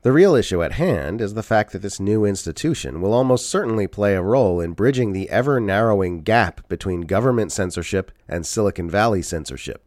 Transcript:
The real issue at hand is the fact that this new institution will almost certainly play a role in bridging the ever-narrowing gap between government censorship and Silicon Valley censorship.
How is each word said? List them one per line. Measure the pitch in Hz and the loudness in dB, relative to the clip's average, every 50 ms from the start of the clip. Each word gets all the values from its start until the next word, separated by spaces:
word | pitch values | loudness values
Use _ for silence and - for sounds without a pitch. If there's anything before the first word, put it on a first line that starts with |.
The | _ 123 | _ 4
real | 131 156 190 202 160 | 6 6 6 6 6
issue | 120 95 - 92 87 85 | 4 2 0 -2 -2 -2
at | 76 | -2
hand | - - 165 185 127 82 67 73 95 117 | -2 -2 0 0 0 -2 -4 -6 -6 -6
is | 113 98 104 | -6 -6 -6
the | 110 107 | -8 -2
fact | - 113 107 107 - | 0 0 0 0 0
that | - 95 | -8 -10
this | 98 101 - - | -10 -8 -8 -4
new | 98 101 107 110 107 | -2 0 2 2 2
institution | 101 98 92 - 85 80 - - 151 143 - - 67 65 80 | 2 0 -2 -6 -8 -8 -4 -2 -2 -2 -2 -6 -8 -6 -4
will | 90 98 110 | -2 0 2
almost | 123 131 131 127 120 - - | 2 4 4 2 2 0 -2
certainly | - 190 196 120 113 110 101 | -2 -2 -2 0 -2 -2 -2
play | 92 - 104 104 101 98 | -4 -2 0 2 2 2
a | 92 | 2
role | 90 98 117 135 120 95 87 87 | 2 2 2 4 4 2 2 0
in | 85 85 | -2 -4
bridging | 85 85 101 131 139 127 120 104 | -2 2 2 2 2 2 0 0
the | 95 95 95 - | -2 -4 -4 0
ever-narrowing | - 107 123 143 139 127 110 98 95 104 113 113 107 98 95 90 87 82 | 0 0 2 2 0 0 0 2 2 2 4 4 2 2 2 0 -4 -4
gap | 76 104 110 117 107 85 - - - _ | -2 2 2 2 2 0 -4 -10 -8 _
between | 90 82 - 98 90 85 | -8 -6 -4 -4 -4 -4
government | 85 78 95 101 120 131 123 117 107 - | -2 0 0 2 2 2 2 2 0 -2
censorship | - - 95 92 - 87 85 - - 95 92 - - _ _ - | -2 -4 -4 -4 -4 -6 -6 -2 -4 -4 -4 -4 -14 _ _ -8
and | - 87 80 | -6 -6 -6
Silicon | - - 113 104 98 - - 87 85 | -4 -2 0 0 0 0 -2 -6 -2
Valley | 82 101 110 117 107 92 | 0 2 2 2 2 0
censorship. | 82 - 87 80 73 - - 67 - 67 58 - _ | -2 -4 -6 -8 -8 -8 -12 -12 -12 -12 -12 -14 _